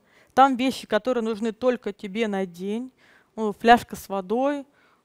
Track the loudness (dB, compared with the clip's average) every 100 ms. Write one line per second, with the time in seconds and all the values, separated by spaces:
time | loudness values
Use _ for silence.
0 | _ _ _ 4 4 4 -2 -4 -2 -2
1 | 0 -2 -2 -4 -6 -2 -2 -2 -4 -10
2 | -8 -6 -4 -4 -6 -8 -6 -6 -8 _
3 | _ _ _ -6 -6 2 6 6 6 -14
4 | -8 -8 -4 -2 -2 -4 -10 _ _ _